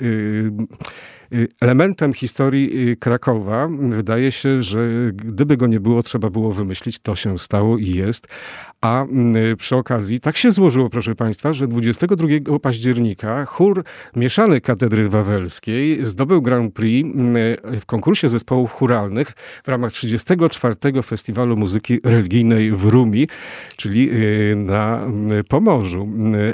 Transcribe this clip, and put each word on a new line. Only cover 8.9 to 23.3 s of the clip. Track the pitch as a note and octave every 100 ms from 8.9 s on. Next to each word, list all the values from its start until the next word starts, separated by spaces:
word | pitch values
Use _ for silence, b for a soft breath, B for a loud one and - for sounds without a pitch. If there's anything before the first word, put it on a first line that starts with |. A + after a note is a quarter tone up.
| B2
mm, | C#3 C3 A#2+ A2+ A2+ A2
przy | - B2+
okazji | - A#2+ G2+ B2
tak | D3 -
się | B3
złożyło, | F#3+ F#3 B2+ A#2+
proszę | A#2+ A2+ A2
państwa, | A2+ G2+ D3
że | D3 C3+
dwudziestego | A#2+ A2+ A#2 F3+ F#3
drugiego | E3 D3+ C#3 D3
października | C#3 A2+ B2 A#2+ A2+ F#2+ G#2+ B2+ C#3
chór | - G3 G3 D#3+ B B A#2+
mieszany | A#2+ - A3 C3+
Katedry | - A2 A#2+ G#2+ G#2
Wawelskiej | G#2+ G2+ G2+ F2+ - - A#2 D3 D3+ A#2
zdobył | F#2+ C#3 F3+
Grand | B2 B2 A2+
Prix, | - A2 B2 D#3 C#3
mm, | A#2+ A#2+ A2+ A#2 A2 A#2
w | -
konkursie | A2+ D#3+ G#3 C#3
zespołów | A#2 - B2+ A#2+
chóralnych | - B2 A#2+ G2+ G#2+ C#3+ - B B
w | -
ramach | B2+ A#2+
trzydziestego | - A#2 A2+ - F3+ E3
czwartego | - B2 G#2+ C#3+ C3
Festiwalu | - A2 - A2 B2 G#2+
Muzyki | G2+ G#2 - A#2+
Religijnej | B2 A#2 F#2 A2+ A#2 A2+ A2
w | G2 G#2
Rumi, | B2 A#2 G#2+ D#3